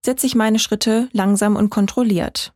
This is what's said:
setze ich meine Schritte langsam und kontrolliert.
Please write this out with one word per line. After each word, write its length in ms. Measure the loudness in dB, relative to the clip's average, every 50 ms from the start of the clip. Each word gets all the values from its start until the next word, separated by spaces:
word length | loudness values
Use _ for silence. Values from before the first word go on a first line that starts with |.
| -2
setze 220 | -4 -4 0 -2 0
ich 80 | 0
meine 240 | 2 2 2 2 0
Schritte 500 | 0 -2 -4 -2 0 0 0 0 0 -2 _
langsam 420 | -2 0 2 2 2 2 0 2
und 160 | 2 0 0
kontrolliert. 800 | 2 0 -2 0 0 0 0 2 2 0 -2 -4 -6 -8 -10 -10 _